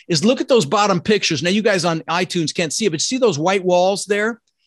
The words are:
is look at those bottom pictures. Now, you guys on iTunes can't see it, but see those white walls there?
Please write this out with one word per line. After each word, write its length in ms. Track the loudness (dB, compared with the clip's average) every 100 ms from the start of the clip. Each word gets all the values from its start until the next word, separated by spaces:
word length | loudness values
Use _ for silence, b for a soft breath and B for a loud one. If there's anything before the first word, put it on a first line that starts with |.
| -4
is 160 | 0
look 160 | 2 2
at 80 | 2
those 180 | 2 2
bottom 340 | 2 2 2
pictures. 440 | 0 0 0 -2
Now, 60 | 0
you 120 | 0
guys 220 | 2 2
on 160 | 0 -2
iTunes 500 | -4 -4 -2 -4 -4
can't 200 | -4 -4
see 140 | -2 -2
it, 40 |
but 100 | -2
see 180 | -4 0
those 200 | 0 2
white 260 | 0 0
walls 400 | 2 2 2 0 -2
there? 340 | -2 -2 -6 _ _